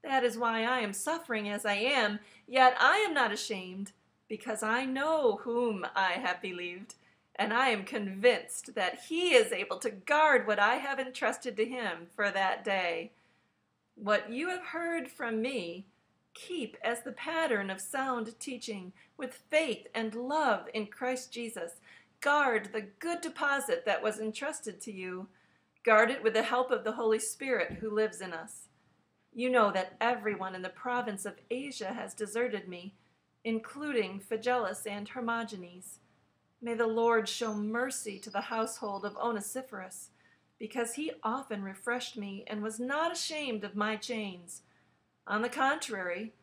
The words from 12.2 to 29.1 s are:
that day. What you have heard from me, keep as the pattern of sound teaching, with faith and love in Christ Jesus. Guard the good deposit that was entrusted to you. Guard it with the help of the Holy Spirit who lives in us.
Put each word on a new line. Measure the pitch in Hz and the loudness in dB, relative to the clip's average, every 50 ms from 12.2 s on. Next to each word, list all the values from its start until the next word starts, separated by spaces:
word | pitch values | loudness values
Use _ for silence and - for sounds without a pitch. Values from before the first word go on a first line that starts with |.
| 208 202 | 0 0
that | 196 196 196 190 - - - | 2 2 2 2 2 0 0
day. | 214 196 190 180 175 165 165 165 220 _ _ _ _ _ _ _ _ _ _ _ _ _ _ _ _ _ | 0 0 2 2 0 -2 -2 -6 -10 _ _ _ _ _ _ _ _ _ _ _ _ _ _ _ _ _
What | - 208 202 214 202 - 202 | -8 0 2 2 2 2 -2
you | 233 254 320 359 | -6 -4 -2 -2
have | 359 359 359 - | -4 -4 -6 -8
heard | - 330 339 339 339 330 254 254 | -6 -4 -4 -2 -2 -2 -4 -6
from | - - 277 233 220 220 | -10 -6 -4 -2 -2 0
me, | 220 262 285 240 180 170 170 185 196 _ _ _ _ _ _ _ _ _ _ | 0 0 -2 -4 -6 -6 -8 -10 -14 _ _ _ _ _ _ _ _ _ _
keep | - - - 359 339 254 - - - - | -20 -12 -8 -6 -6 -6 -6 -8 -6 -4
as | 226 240 - | -4 -4 -4
the | - 269 | -6 -12
pattern | 220 - - 294 330 320 320 302 240 202 196 196 | -10 -8 -6 -4 0 0 2 2 2 0 0 -2
of | 190 190 | -4 -6
sound | - - - 269 269 269 254 240 220 226 226 _ | -8 -6 -2 -2 0 0 0 -2 -2 -6 -8 _
teaching, | - - 254 247 - - 208 196 185 180 - - - _ _ - | -10 -8 -8 -8 -8 -8 -8 -8 -10 -14 -16 -18 -20 _ _ -8
with | 294 254 - - _ _ | -8 -8 -8 -12 _ _
faith | 302 302 320 285 214 - - - _ | 2 4 4 4 -2 -4 -6 -8 _
and | 202 226 220 208 | -4 -4 -4 -4
love | 233 240 254 294 311 302 262 214 185 - - - | -6 -4 -2 0 2 4 4 2 2 0 -6 -6
in | 220 208 | -6 -6
Christ | 202 - - 254 254 254 254 - - | -6 -8 -6 -4 -4 -2 -4 -6 -10
Jesus. | - 240 240 226 208 190 170 170 - - _ - - - _ _ _ _ | -10 -8 -8 -8 -8 -8 -10 -10 -12 -16 _ -20 -20 -20 _ _ _ _
Guard | - 285 285 294 285 269 233 214 208 196 - | 2 4 4 6 6 4 4 2 0 -2 -6
the | 220 202 196 - _ | -6 -6 -6 -14 _
good | - 339 339 339 | -4 -4 -4 -2
deposit | 339 320 320 - 320 285 277 277 269 269 247 254 - | -4 -8 -4 0 0 2 2 2 2 0 0 0 2
that | 220 190 - - | 0 0 2 2
was | 214 214 214 | -2 -2 -2
entrusted | 220 220 214 - 277 294 302 - - 220 185 175 | -4 -6 -4 -4 -4 -6 -6 -6 -8 -10 -12 -10
to | - - | -12 -10
you. | 202 190 185 185 185 185 185 - _ _ _ _ _ _ _ _ _ _ _ | -10 -8 -8 -6 -6 -8 -10 -12 _ _ _ _ _ _ _ _ _ _ _
Guard | 240 220 214 226 226 | 8 10 10 8 8
it | 269 269 - | 4 2 2
with | 220 214 | 4 4
the | 220 220 | 4 2
help | - 247 247 254 254 | 4 2 2 4 4
of | 254 220 190 | 2 0 0
the | 214 214 | -2 -2
Holy | 247 233 220 220 220 | 2 4 4 4 4
Spirit | 220 - - - 277 269 254 208 170 - 202 - | 2 -4 -6 -4 -2 0 2 2 0 -2 -2 -6
who | 220 220 | -6 -2
lives | 208 214 220 214 214 - | 2 2 2 2 0 -6
in | 190 180 170 | -10 -8 -8
us. | 160 165 - - - - _ _ _ _ _ _ _ _ _ | -10 -10 -12 -16 -18 -20 _ _ _ _ _ _ _ _ _